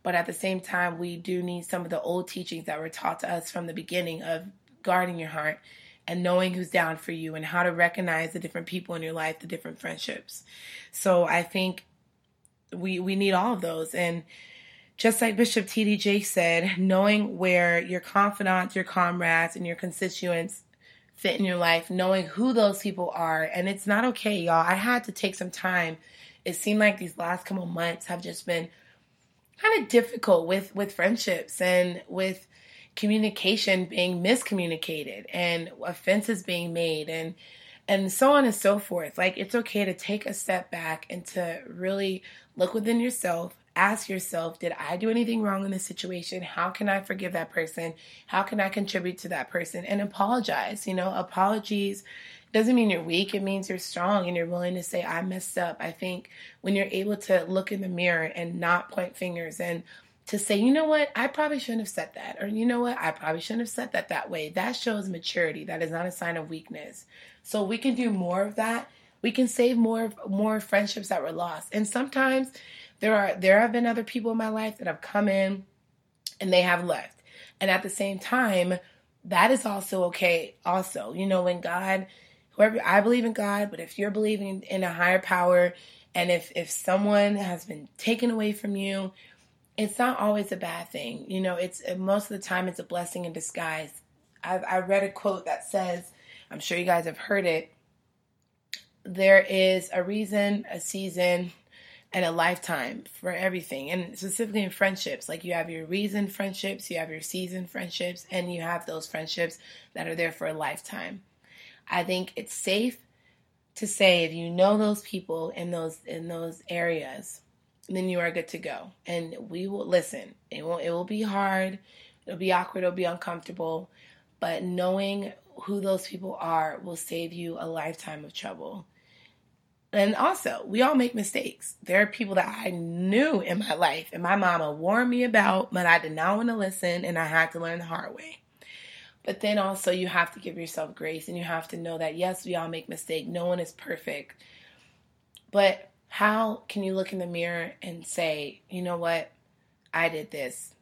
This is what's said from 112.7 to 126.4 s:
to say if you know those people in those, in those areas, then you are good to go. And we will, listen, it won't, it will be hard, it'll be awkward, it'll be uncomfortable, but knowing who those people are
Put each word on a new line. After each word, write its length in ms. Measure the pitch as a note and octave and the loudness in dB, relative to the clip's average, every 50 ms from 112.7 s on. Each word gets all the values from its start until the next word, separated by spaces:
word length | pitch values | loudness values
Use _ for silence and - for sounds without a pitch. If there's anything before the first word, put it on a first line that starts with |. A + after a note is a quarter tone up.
| F#3+ G#3 A#3 B3 A#3+ - _ _ _ _ _ _ _ _ _ _ _ _ _ _ _ | 0 2 0 0 -4 -6 _ _ _ _ _ _ _ _ _ _ _ _ _ _ _
to 100 | - A3 | -8 -6
say 380 | G#3 - - G3+ F#3 F3+ F3 E3 | -6 2 6 6 8 8 6 2
if 100 | D#3+ D#3+ | 0 -2
you 160 | E3+ E3+ E3+ | -6 -6 -4
know 280 | E3+ F3+ F#3 G3+ G#3 | 4 6 6 6 6
those 240 | G#3+ G#3+ G#3 G#3 G#3 | 4 4 2 0 -2
people 500 | - - - F#3 F3+ - D#3+ E3 E3 E3 | -4 -8 -8 -8 -6 -4 -6 -4 -4 -6
in 180 | - - F3 F3 | -6 -6 -6 -4
those, 300 | F3 E3 D#3+ D#3+ D#3+ - _ | -4 -4 -4 -6 -6 -10 _
in 220 | - E3 E3 E3 | -10 -10 -8 -8
those 360 | E3+ E3+ E3 E3 E3 D#3+ - - | -8 -6 -6 -8 -8 -10 -12 -10
areas, 720 | - F3 E3+ E3+ E3+ E3 D#3 C#3+ C3 C3 C3+ - - - - _ _ _ _ _ _ _ _ _ | -6 -4 -2 0 0 0 -2 -4 -8 -12 -12 -14 -14 -16 -18 _ _ _ _ _ _ _ _ _
then 220 | - F#3 F#3 F#3 F#3 | -4 -4 -2 0 0
you 100 | F3+ F3 | 0 0
are 120 | E3+ E3+ | 0 0
good 180 | E3 E3+ E3 - | 0 -2 -6 -6
to 80 | - | -10
go. 340 | D#3+ - D3+ C3 - - F#3+ _ _ _ | -8 -8 -8 -8 -8 -10 -16 _ _ _
And 300 | - F3 E3+ E3 E3 E3 - - - | -4 -4 -4 -4 -6 -10 -14 -14 -10
we 180 | E3 F3 F#3 | -8 -6 -6
will, 200 | G3 G3+ G3+ - | -4 -4 -6 0
listen, 460 | - F3+ F3 E3+ - - C3 G2 - - _ _ _ | 4 4 4 4 2 -10 -12 -12 -14 -20 _ _ _
it 160 | - D3 D3+ | -12 -10 -4
won't, 180 | E3 E3+ E3+ C#3+ | -4 -4 -2 -2
it 60 | E3+ | -2
will 160 | E3+ E3+ F3+ | -2 -2 -2
be 160 | F#3+ G#3+ G#3+ | -4 -2 -2
hard, 560 | A3 G#3 G3 G3 G3 G3 F#3+ F#3+ F#3+ F#3+ F#3+ G3 _ _ - - - - _ _ _ | -2 0 0 0 0 2 2 0 0 -2 -4 -10 _ _ -20 -20 -20 -20 _ _ _
it'll 140 | - G3 E3+ | -12 -8 -4
be 120 | F#3 F#3 | 2 2
awkward, 320 | F#3 F3+ F3+ - - F#3 F#3 | 2 2 2 -2 -4 -2 -2
it'll 80 | F3+ F3+ | 0 0
be 100 | F#3 F3+ | 0 -2
uncomfortable, 840 | E3+ F3 F3+ - F#3 E3+ E3 D#3+ - F3 - E3 D#3+ D#3+ E3 F#3 _ _ _ - - - _ _ _ _ _ | -2 -2 -4 -6 -8 -8 -8 -10 -14 -8 -6 -4 -4 -4 -6 -8 _ _ _ -20 -20 -20 _ _ _ _ _
but 240 | - E3+ E3 - F#3 | -4 -2 -2 -2 -4
knowing 680 | F3+ F3+ F3+ F3+ F#3 F#3+ G3 G3 G3 G3+ G3+ G3 G3+ - _ _ _ - - - | -4 -2 0 0 2 2 0 0 -2 -2 -4 -6 -8 -10 _ _ _ -18 -12 -6
who 180 | - G3+ G3+ | -4 -4 -2
those 260 | G3 G3 F#3+ F#3 - | 2 2 0 0 -2
people 300 | - - F#3 F#3+ F#3+ F#3+ | -8 -12 -10 -8 -10 -8
are 400 | F#3 | -6